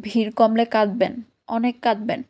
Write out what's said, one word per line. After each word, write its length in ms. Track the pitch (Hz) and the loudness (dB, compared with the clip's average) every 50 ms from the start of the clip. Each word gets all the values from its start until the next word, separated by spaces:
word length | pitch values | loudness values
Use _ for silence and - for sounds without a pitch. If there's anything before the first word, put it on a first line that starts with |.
ভিড় 300 | 208 208 - 233 214 214 | -10 -2 -2 0 0 0
কমলে 340 | - - 226 220 220 233 233 | 2 2 2 4 4 2 0
কাঁদবেন, 580 | 233 - 214 214 208 190 240 - - - 240 220 - _ _ _ - | 2 2 0 0 0 0 -2 -2 -2 -4 -8 -14 -16 _ _ _ -6
অনেক 320 | 226 226 233 247 240 - | -4 -2 -2 -2 -2 -2
কাঁদবেন, 420 | - 240 220 214 214 240 - - 254 | -2 -2 0 0 -2 -4 -6 -6 -8